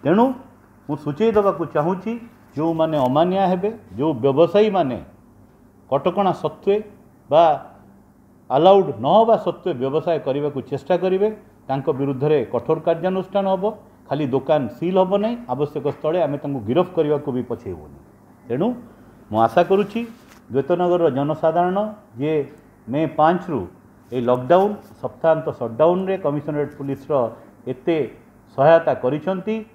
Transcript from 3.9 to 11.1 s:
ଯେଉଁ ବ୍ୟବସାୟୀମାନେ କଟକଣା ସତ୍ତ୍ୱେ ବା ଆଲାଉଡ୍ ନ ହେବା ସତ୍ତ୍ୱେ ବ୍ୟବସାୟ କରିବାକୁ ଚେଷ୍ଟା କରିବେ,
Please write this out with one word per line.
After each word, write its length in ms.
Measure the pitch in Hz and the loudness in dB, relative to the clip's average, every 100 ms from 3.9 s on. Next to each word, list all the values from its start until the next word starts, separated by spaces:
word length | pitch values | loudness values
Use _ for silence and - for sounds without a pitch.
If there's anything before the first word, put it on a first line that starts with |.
ଯେଉଁ 180 | 95 156 | -4 -2
ବ୍ୟବସାୟୀମାନେ 840 | 131 139 135 165 202 214 190 143 110 - - - - - _ _ _ - | 0 0 4 4 4 2 2 -2 -4 -10 -20 -20 -20 -20 _ _ _ -4
କଟକଣା 420 | 139 180 180 196 | -2 0 0 0
ସତ୍ତ୍ୱେ 440 | 160 156 147 - 208 214 - - _ - | 0 -6 -4 -2 -2 -2 -20 -20 _ 0
ବା 140 | 147 165 143 - - - - _ _ _ _ _ | 4 4 2 -6 -20 -20 -20 _ _ _ _ _
ଆଲାଉଡ୍ 400 | 131 175 196 160 110 | 4 6 6 4 -2
ନ 80 | 131 | 2
ହେବା 300 | 190 226 220 | 4 4 2
ସତ୍ତ୍ୱେ 340 | 180 165 185 135 | 0 -6 -6 -4
ବ୍ୟବସାୟ 400 | 131 151 156 160 | -2 -2 -2 -4
କରିବାକୁ 340 | 139 135 147 143 170 | -2 -4 -4 -6 -8
ଚେଷ୍ଟା 300 | 139 - 180 | -10 -2 -2
କରିବେ, 300 | 185 | 0